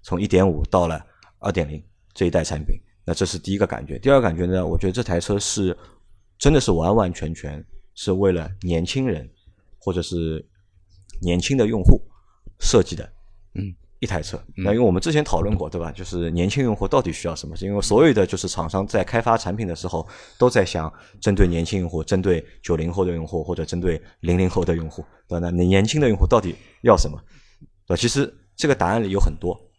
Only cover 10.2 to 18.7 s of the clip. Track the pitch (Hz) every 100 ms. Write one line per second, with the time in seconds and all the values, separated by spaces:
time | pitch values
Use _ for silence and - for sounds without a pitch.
10.2 | 82 78 - _ _ _ _ _ - -
11.2 | 90 87 - 139 110 113 90 - - -
12.2 | _ _ - _ - 113 90 82 - -
13.2 | - - - - 98 87 _ - - 87
14.2 | 76 - - - 95 110 117 90 165 151
15.2 | 151 82 101 107 78 90 82 80 90 90
16.2 | 85 85 90 143 123 104 98 139 92 76
17.2 | 85 80 73 80 95 101 - 107 160 107
18.2 | 92 95 92 - 82